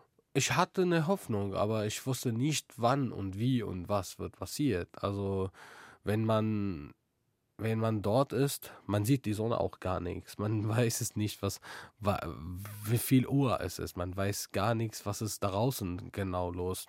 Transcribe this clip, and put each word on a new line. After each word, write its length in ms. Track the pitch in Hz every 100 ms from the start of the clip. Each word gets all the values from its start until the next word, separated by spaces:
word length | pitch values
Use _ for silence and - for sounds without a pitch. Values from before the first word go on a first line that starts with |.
| _ _ _ 139
Ich 200 | - 135
hatte 260 | 185 -
eine 240 | 180 170 156
Hoffnung, 480 | 196 - 104 98
aber 320 | 92 104 110 104
ich 180 | - 131
wusste 260 | 123 127
nicht, 420 | 113 147 139 - -
wann 360 | 117 143 127
und 260 | 90 98 95
wie 240 | 123 123
und 260 | 101 92 90
was 300 | 101 92 -
wird 180 | 90 -
passiert. 520 | 92 - 147 90 85 -
Also, 500 | 98 101 98 98 95 - - - - -
wenn 220 | 95 107
man, 680 | 110 110 110 107 101 80 71 - _ _ _ _ _ -
wenn 220 | 110 110
man 240 | 113 107
dort 300 | 101 120 135
ist, 400 | 120 139 - - -
man 200 | - 101
sieht 220 | 107 139 113
die 60 |
Sonne 280 | 107 113 -
auch 180 | 95 -
gar 220 | 92 90
nichts. 360 | 87 90 - -
Man 320 | 104 110 104
<laughs> 80 | 113
weiß 260 | 117 -
es 120 | 113
nicht, 260 | 104 104 -
was, 200 | 101 - - - - -
wa-, 340 | 101 95 82 62 82 92 104 104
wie 140 | 104 117
viel 300 | - 131 123
Uhr 320 | 139 131 95
es 180 | 90 -
ist. 180 | 85 90
Man 200 | 90 92
weiß 340 | 98 101 -
gar 240 | 101 104
nichts, 320 | 113 113 - 104
was 160 | 98
ist 220 | 107 -
da 60 | 101
draußen 600 | 95 131 - 95 90 87
genau 400 | - 95 90 87
los. 360 | 90 90 92